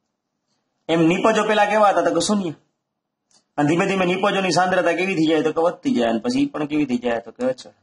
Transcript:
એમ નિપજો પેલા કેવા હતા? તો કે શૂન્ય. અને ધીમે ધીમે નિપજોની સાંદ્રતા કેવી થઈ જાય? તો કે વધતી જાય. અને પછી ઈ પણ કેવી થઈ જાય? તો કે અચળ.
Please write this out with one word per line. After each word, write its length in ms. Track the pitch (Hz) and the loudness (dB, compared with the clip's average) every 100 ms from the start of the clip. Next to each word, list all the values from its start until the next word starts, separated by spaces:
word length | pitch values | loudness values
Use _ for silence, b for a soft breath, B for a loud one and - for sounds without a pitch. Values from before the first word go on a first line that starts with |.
| _ _ _ _ _ _ _ _ - | _ _ _ _ _ _ _ _ -2
એમ 120 | 165 | 2
નિપજો 420 | 160 190 226 214 | 2 2 2 2
પેલા 200 | 214 214 | 2 2
કેવા 240 | 196 214 202 | 2 4 4
હતા? 140 | 175 | 4
તો 120 | 170 | 0
કે 60 | 165 | 0
શૂન્ય. 340 | 170 208 180 139 _ _ _ _ _ _ _ _ _ - | 0 -2 -4 -10 _ _ _ _ _ _ _ _ _ -2
અને 120 | 147 | 0
ધીમે 180 | 170 190 | 0 0
ધીમે 180 | 190 | 0
નિપજોની 460 | 180 190 202 196 185 | 0 0 0 0 0
સાંદ્રતા 420 | 165 180 185 170 | 0 2 2 0
કેવી 220 | 165 190 | 0 -2
થઈ 120 | 170 160 | 0 2
જાય? 160 | 160 | 2
તો 100 | 151 | 0
કે 80 | 151 | 0
વધતી 340 | 170 165 143 | -2 -2 -2
જાય. 160 | 120 117 | 0 0
અને 80 | 113 | 0
પછી 240 | 123 131 | -2 -2
ઈ 40 | 143 | -2
પણ 200 | 151 147 | -4 -4
કેવી 200 | 151 139 | -2 -2
થઈ 100 | 120 | -2
જાય? 240 | 120 117 | -2 -4
તો 100 | 113 | -6
કે 140 | 110 | -6
અચળ. 260 | 127 - - - | -6 -6 -12 -20